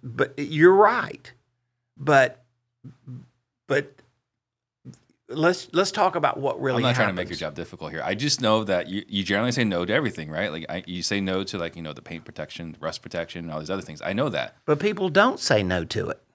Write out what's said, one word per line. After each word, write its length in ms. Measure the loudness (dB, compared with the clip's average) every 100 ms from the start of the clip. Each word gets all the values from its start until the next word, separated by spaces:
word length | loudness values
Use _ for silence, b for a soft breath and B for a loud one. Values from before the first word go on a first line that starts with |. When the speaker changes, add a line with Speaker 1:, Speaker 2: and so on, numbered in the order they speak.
Speaker 1:
but 320 | -12 -2 -2 -2
you're 360 | -4 6 8
right. 580 | 10 6 4 -4 -10 -18 -20 _ _ _ _ _ -6
But, 480 | 4 6 6 2 _ _ _ _ -20 -20 -18 -16 -18 _ _ _ -2
but 240 | 0 -2 -10 _ _ _ _ _ _ _ _ -20 -20 _ _ -12
let's, 400 | 0 2 2 0
let's 180 | 0 0
talk 240 | 2 2 2
about 240 | 0 0
what 200 | -2 -2
really 160 | 0 2
Speaker 2:
I'm 120 | 2
not 60 | 4
trying 120 | 2
to 40 |
make 120 | 0 -4
your 60 | -6
Speaker 1:
happens. 40 |
Speaker 2:
job 160 | -6 -6
difficult 360 | -10 -10 -10
here. 100 | -6
I 120 | -4 -2
just 260 | -2 0
know 220 | 4 4
that 240 | 4 0 0
you, 160 | -6 -4
you 160 | -4
generally 280 | 0 0 0
say 120 | 0
no 220 | 0 0 0
to 80 |
everything, 360 | 0 0 -4 -6
right? 220 | -4 -4
Like, 140 | -6 -8
I, 140 | -10 -8
you 160 | -6
say 180 | -4 -2
no 220 | 0 -2 -4
to, 120 | -6
like, 180 | -8 -8
you 60 |
know, 120 | -12
the 80 | -12
paint 240 | -14 -14 -14
protection, 500 | -12 -12 -12 -14 -8
rust 220 | -8 -8
protection, 440 | -8 -8 -8 -10 -10
and 60 |
all 80 | -8
these 100 | -6
other 120 | -6
things. 200 | -8 -10
I 120 | -6
know 160 | -2 -2
that. 260 | -2 -6 -8 -2
Speaker 1:
But 140 | 0
people 300 | 0 -2 0
don't 300 | 4 4 2
say 240 | 2 2
no 200 | 2 0 -2
to 240 | -4 -4
it. 120 | -8 _